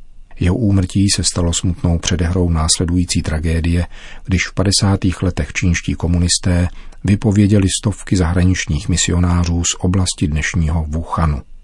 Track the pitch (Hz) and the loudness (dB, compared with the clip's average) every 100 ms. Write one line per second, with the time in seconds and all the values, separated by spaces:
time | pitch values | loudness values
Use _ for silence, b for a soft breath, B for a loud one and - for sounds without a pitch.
0 | - - - - 90 90 104 98 92 - | -18 -20 -18 -2 0 2 2 2 2 2
1 | 98 - 87 - 85 82 95 87 87 85 | 2 0 -2 0 0 0 -2 -2 0 0
2 | - 85 85 92 87 82 78 - 87 90 | 0 0 0 0 2 2 0 0 0 0
3 | 87 87 78 78 82 80 82 85 82 B | 0 -2 -2 -2 0 0 0 0 -2 B
4 | B B - 92 - - 98 - 101 98 | B B -2 -2 0 -2 0 2 2 2
5 | 95 87 95 - 80 - 95 85 - - | 0 0 -2 -2 -4 -2 0 0 -2 -2
6 | 85 87 85 - - 87 90 B B B | 0 2 2 0 0 0 0 B B B
7 | - 101 117 101 101 104 95 - 110 92 | 0 2 2 4 4 4 2 0 -2 -4
8 | - 98 87 87 90 90 - 76 - 85 | -2 0 2 2 2 2 0 -2 0 -2
9 | - 87 90 87 85 85 85 - 90 95 | 0 0 2 2 2 0 -2 -2 0 0
10 | 92 - 92 76 - 92 80 82 78 80 | 0 -2 -2 0 -2 0 0 0 -2 -4
11 | 82 - 80 69 - - | -4 -2 0 -2 -6 -18